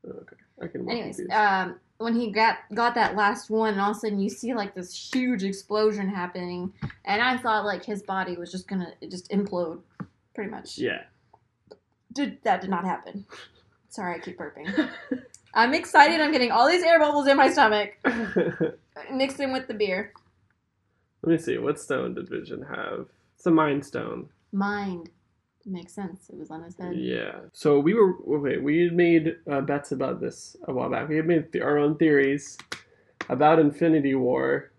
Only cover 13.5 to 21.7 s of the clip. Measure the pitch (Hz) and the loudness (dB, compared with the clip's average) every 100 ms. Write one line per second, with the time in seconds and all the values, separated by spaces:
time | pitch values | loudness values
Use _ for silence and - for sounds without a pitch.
13.5 | _ _ _ _ - 180 165 - - 147 | _ _ _ _ -10 -8 -8 -12 -14 -14
14.5 | - 160 233 269 - - 254 - - _ | -12 -4 -2 -2 -6 -8 -10 -10 -20 _
15.5 | 214 240 311 - 320 302 330 302 262 240 | 2 4 2 4 8 8 6 2 2 2
16.5 | 226 269 359 330 330 302 294 277 277 269 | 4 6 6 6 6 6 4 4 6 6
17.5 | 302 220 208 208 - 269 226 208 185 165 | 6 4 4 -2 -2 -4 -2 -2 0 0
18.5 | - 165 - _ - - 262 269 277 269 | 0 -4 -4 _ -20 -8 -2 -2 -2 -4
19.5 | 262 262 214 202 185 208 - _ _ _ | -4 -6 -4 -2 -2 -6 -16 _ _ _
20.5 | _ _ _ _ _ _ _ 165 160 160 | _ _ _ _ _ _ _ 0 0 0
21.5 | 117 123 | -4 -2